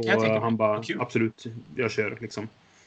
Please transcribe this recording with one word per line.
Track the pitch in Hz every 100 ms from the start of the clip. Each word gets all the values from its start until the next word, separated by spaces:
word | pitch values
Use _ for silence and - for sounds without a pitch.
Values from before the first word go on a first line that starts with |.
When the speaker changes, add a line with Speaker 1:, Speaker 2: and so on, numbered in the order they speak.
| 113 113
Speaker 1:
Och, |
Speaker 2:
tänka | 110
Speaker 1:
eh, |
Speaker 2:
mig. | 110
Speaker 1:
han | 113 113
bara, | 107
Speaker 2:
Vad | 107 113
kul. | 107
Speaker 1:
"Absolut, | 117 120 113 - 120 117 - -
jag | 117
kör", | - 104 120
liksom. | 113 - 110 _ _ _